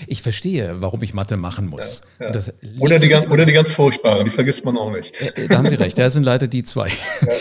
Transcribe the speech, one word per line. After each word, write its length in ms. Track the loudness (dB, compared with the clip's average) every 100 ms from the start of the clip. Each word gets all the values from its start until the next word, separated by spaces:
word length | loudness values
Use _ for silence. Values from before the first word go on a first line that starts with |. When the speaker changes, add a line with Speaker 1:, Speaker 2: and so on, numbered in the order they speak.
| -10
Speaker 1:
ich 160 | -6
verstehe, 540 | -4 -4 -4 -4 -4 -4
warum 220 | -4 -4
ich 100 | -6
Mathe 240 | -6 -4 -4
machen 300 | -4 -6 -6
muss." 340 | -6 -8 -8 -12 -12
Speaker 2:
Ja, 60 |
ja. 40 | -6
Speaker 1:
Und 80 | -6
das 160 | -6 -12 -14 0
Speaker 2:
Oder 160 | 4 6
die 40 | 6
Speaker 1:
liegt 120 | 6
Speaker 2:
ganz, 100 | 4
oder 140 | 4
die 80 | 6
ganz 180 | 6 4
furchtbaren, 540 | 4 2 4 2 2
die 60 | 0
vergisst 340 | 0 -2 -2
man 140 | -4 -4
auch 120 | -4
nicht. 300 | -8 -10 -10
Speaker 1:
Äh, 240 | -10 -4
äh, 40 | 0
da 100 | 2
haben 80 | 4
Sie 60 |
recht, 240 | 2 0 2
da 100 | 2
sind 140 | 2
leider 220 | 2 2 0
die 160 | -4
zwei. 260 | -4 -4 -4
Speaker 2:
Ja. 400 | -4 -6 -2 -2 -2